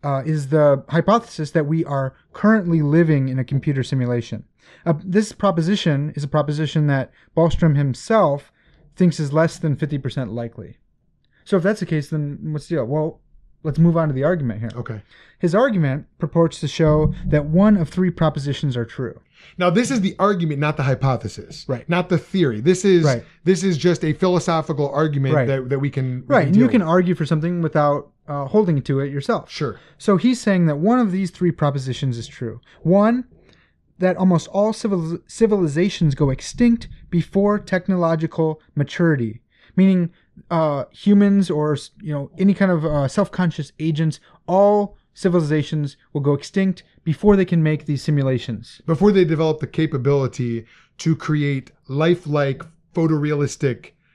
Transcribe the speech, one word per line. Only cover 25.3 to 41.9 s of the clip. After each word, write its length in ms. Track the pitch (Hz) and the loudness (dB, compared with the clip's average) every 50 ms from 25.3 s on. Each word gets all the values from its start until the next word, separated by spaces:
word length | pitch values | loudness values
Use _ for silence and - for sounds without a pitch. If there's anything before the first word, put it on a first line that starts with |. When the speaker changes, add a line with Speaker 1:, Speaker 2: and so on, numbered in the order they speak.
| 151 | 2
Speaker 1:
Right. 120 | 147 127 | 0 0
Speaker 2:
that, 220 | 123 135 131 131 123 | 0 -2 -4 -2 -4
that 100 | 139 135 | -4 -4
we 100 | 139 143 | -4 -4
can, 320 | - 135 131 131 127 127 - | -4 -4 -4 -4 -6 -8 -4
we 80 | - 285 | 2 2
Speaker 1:
Right, 40 | 226 | 2
Speaker 2:
can 60 | 156 | 4
Speaker 1:
and 80 | 131 175 | 4 4
you 80 | 214 254 | 4 4
Speaker 2:
deal 80 | 240 | 4
Speaker 1:
can 100 | 254 233 | 4 2
Speaker 2:
with. 80 | 180 160 | 2 4
Speaker 1:
argue 260 | 170 185 180 175 175 | 2 2 2 2 0
for 100 | - 156 | -2 0
something 360 | 139 165 151 151 170 180 175 | -2 -2 -2 0 -2 -2 -2
without, 480 | 165 151 - 156 147 147 143 135 - _ _ _ _ | -4 0 0 2 2 2 0 -2 -6 _ _ _ _
uh, 200 | - 147 143 139 | -10 -8 -8 -6
holding 360 | 135 - 214 214 175 156 139 - | 0 2 2 2 2 0 0 0
to 180 | - 139 135 | -2 -2 -2
it 100 | 139 143 | -2 -4
yourself. 380 | 139 143 135 - 233 156 - _ | -6 -6 -4 -2 -4 -4 -4 _
Speaker 2:
Sure. 280 | - - 151 123 98 - - _ _ | -10 -8 -6 -6 -8 -10 -20 _ _
Speaker 1:
So 180 | _ - - 202 | _ 0 2 2
he's 240 | 170 - 247 254 233 | 4 4 2 0 2
saying 260 | - 214 196 180 170 | 0 0 2 4 2
that 100 | 160 143 | 2 2
one 220 | 147 160 214 240 254 | 0 2 2 2 2
of 120 | 240 202 | 2 0
these 180 | 175 190 196 175 | 0 -2 -4 -4
three 220 | _ - 180 170 | _ -2 -2 -2
propositions 640 | 165 - 156 143 135 139 131 131 120 - 143 131 120 | 0 0 -2 -2 -2 -2 -6 -6 -6 -4 -4 -4 -4
is 80 | 117 120 | -4 -10
true. 340 | - - - 123 113 104 120 _ _ _ _ - | -14 -12 -10 -10 -10 -10 -14 _ _ _ _ 0
One, 420 | 160 180 202 208 220 233 254 247 _ _ _ _ _ _ _ _ _ _ _ _ _ _ _ | 2 4 4 4 4 2 0 -4 _ _ _ _ _ _ _ _ _ _ _ _ _ _ _
that 160 | 180 185 180 | -2 -2 0
almost 320 | 185 185 190 175 160 - | 2 2 4 4 2 0
all 240 | - - 196 208 220 | -2 -2 0 0 0
civil-, 480 | 220 - - 214 196 180 160 160 170 - _ | 0 -2 -4 -2 -2 -2 -2 -4 -8 -10 _
civilizations 880 | _ - - 226 214 214 202 180 156 139 160 180 208 - - 170 151 135 | _ 0 0 2 2 4 2 0 0 0 0 0 0 0 0 0 0 2
go 140 | - 151 135 | 2 0 0
extinct 580 | 131 - - - - - 240 240 233 233 - - - - - - | 0 -4 -8 -14 -2 2 2 4 4 2 -2 -14 -18 -20 -12 -4
before 500 | - 170 - - - 196 196 208 208 208 | -2 -2 -2 0 0 0 2 2 0 -2
technological 1040 | - - 190 185 185 - 190 180 170 165 165 160 160 156 - - 160 156 156 - _ _ _ | -2 -4 -4 -4 -2 -2 -2 0 0 0 0 -2 -2 -4 -2 -2 -2 -2 -2 -6 _ _ _
maturity, 640 | 147 143 - - - 175 165 156 135 117 110 107 - _ _ _ _ _ _ _ | -4 -4 -4 0 0 2 2 2 2 -2 -6 -6 -12 _ _ _ _ _ _ _
meaning, 340 | 185 190 190 190 180 175 170 _ _ _ _ _ - - _ | 4 4 4 4 2 0 -2 _ _ _ _ _ -20 -10 _
uh, 360 | 170 165 160 151 143 139 - _ | -2 0 0 0 -2 -4 -6 _
humans 600 | _ - - 202 208 202 202 202 202 202 190 170 | _ -4 2 4 6 6 6 6 4 2 2 0
or, 260 | 156 151 151 151 147 139 - - | -2 -2 0 -2 -2 -4 -6 -14